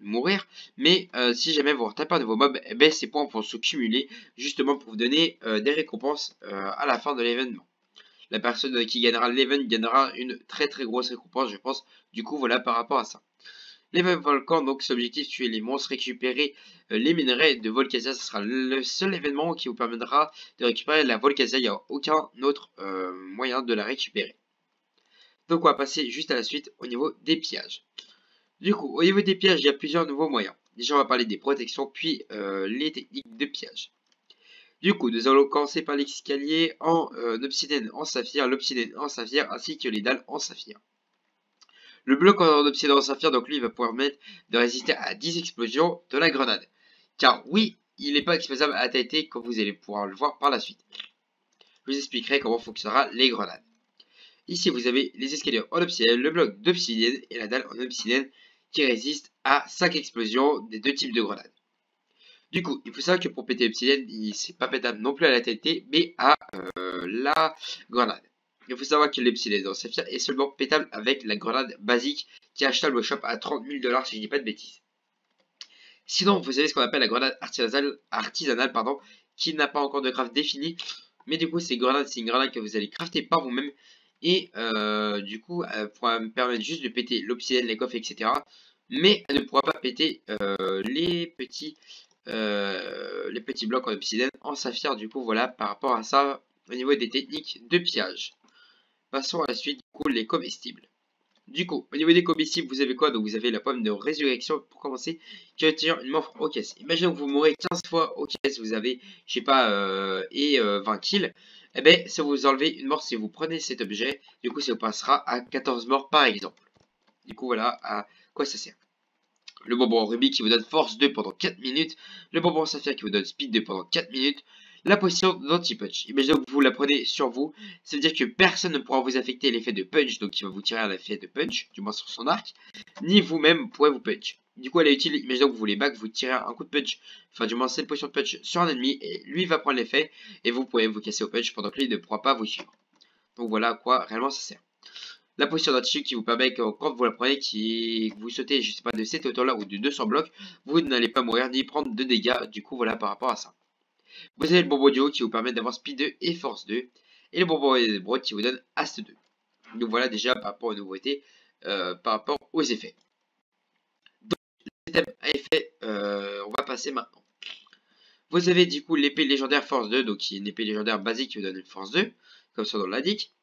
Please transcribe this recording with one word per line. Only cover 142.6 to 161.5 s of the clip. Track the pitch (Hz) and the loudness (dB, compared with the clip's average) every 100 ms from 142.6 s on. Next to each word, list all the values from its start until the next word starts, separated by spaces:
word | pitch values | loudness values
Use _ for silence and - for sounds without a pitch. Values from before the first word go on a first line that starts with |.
| - _ _ _ _ _ _ - | -12 _ _ _ _ _ _ -10
Donc | 117 | -4
voilà | 107 117 | 0 0
à | |
quoi | 113 123 127 | -2 2 2
réellement | - 110 135 | 2 -4 -4
ça | 135 | -4
sert. | - - _ _ - - - - _ - | -10 -14 _ _ -20 -20 -18 -20 _ -2
La | 143 | 0
potion | 156 156 | 2 2
d'anti-chute | 131 123 151 143 | 2 2 -2 -4
qui | |
vous | 120 | -6
permet | 110 117 131 | -2 2 2
que | 123 110 | 2 -2
quand | 104 147 | -2 -6
vous | 120 | 0
la | 120 | -2
prenez, | 113 127 139 | 2 0 0
qui, | - 107 110 113 113 113 110 | -2 -4 -2 -2 -2 -2 -2
que | 104 | -4
vous | 113 | -8
sautez, | 117 117 139 | -6 0 0
je | 107 | 0
sais | - | -4
pas, | 120 | -6
de | 110 | -4
cette | 110 160 131 | -4 -4 -4
hauteur-là | 123 131 | 0 0
ou | 117 98 | 0 -4
de | 101 | -4
deux | 131 | -2
cents | 139 110 | -2 0
blocs, | 135 156 - - - | 0 -2 -10 -20 -18
vous | - 160 | 0 2
n'allez | 143 123 117 | 2 2 2
pas | 131 | 2
mourir | 117 117 127 | 2 2 2
ni | 131 | 0
prendre | 131 151 - | -2 -2 -2
de | 107 | -4
dégâts. | 127 117 110 123 110 | 0 2 2 0 -2
Du | 107 | -10
coup, | - 127 | -12 -2
voilà | 113 110 | -2 0
par | 104 | -4
rapport | 101 131 | -2 -2
à | 107 | -2
ça. | - _ _ _ _ _ _ - - - | -8 _ _ _ _ _ _ -20 -20 -4
Vous | 156 | 4
avez | 180 | 4
le | 139 | 6
bonbon | 143 139 | 6 6
du | 131 | 6
haut | 143 | 2
qui | - | 2
vous | 113 | -2
permet | 113 120 | 0 -2
d'avoir | 113 113 | -2 -4
speed | 120 - 135 | -6 -10 -4
deux | 147 - | -4 -4
et | 175 | -6
force | 170 135 101 | -4 -6 -8
deux. | 98 113 127 _ _ _ _ | -6 -6 -6 _ _ _ _
Et | 170 | -6
le | |
bonbon | 175 156 139 | -2 0 2
émeraude | 127 113 101 95 135 | 2 2 -2 -4 -4
qui | - | -4
vous | 107 | -4
donne | 117 127 - - | -4 -6 -8 -8
ast | - - | -8 -8
deux. | 214 _ _ _ _ _ _ | -16 _ _ _ _ _ _
Donc | 110 113 | -8 -2
voilà | 117 127 | 0 -2
déjà | 107 123 | -2 -2
par | 120 | -2
rapport | 104 104 117 | -4 -8 -6
aux | |
nouveautés, | 104 98 95 131 139 - _ _ | -6 -8 -8 -6 -6 -8 _ _